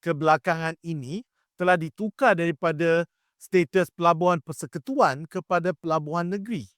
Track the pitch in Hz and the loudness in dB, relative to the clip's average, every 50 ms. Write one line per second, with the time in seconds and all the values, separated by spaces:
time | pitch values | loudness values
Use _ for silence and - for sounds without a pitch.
0 | _ 170 165 143 151 156 156 156 _ 190 170 165 165 165 160 _ _ 170 165 151 | _ -4 -4 0 4 2 2 2 _ -2 -2 -2 -2 -6 -6 _ _ -8 -8 -8
1 | 127 123 156 214 247 _ _ _ _ _ _ _ 180 180 180 175 160 160 _ - | -8 -8 -10 -10 -12 _ _ _ _ _ _ _ 4 4 4 4 2 -6 _ -6
2 | 208 214 - - 269 240 202 170 170 170 165 - - 165 165 147 170 165 165 170 | -8 -8 -4 2 2 4 4 4 0 -2 -2 -2 -2 -2 0 0 2 2 2 2
3 | 170 _ _ _ _ _ _ _ - - - 185 - - - 190 175 - _ - | 0 _ _ _ _ _ _ _ -14 0 0 0 0 2 2 0 0 0 _ 0
4 | 170 170 170 160 180 180 175 165 - - 156 - - 139 - 165 - - 269 277 | 2 2 2 4 2 0 0 0 -4 -10 -12 -12 -12 -12 -12 -12 -8 -6 0 2
5 | 233 156 131 139 165 - - 185 165 _ 180 175 165 180 175 _ - 170 156 160 | 2 2 2 -2 -8 -10 -10 -10 -6 _ -2 -2 0 -2 -6 _ -4 -2 -2 -2
6 | 151 147 156 170 175 175 190 208 196 226 240 160 107 98 _ | -2 -2 -4 -4 -4 -4 -6 -8 -6 -6 -8 -8 -8 -12 _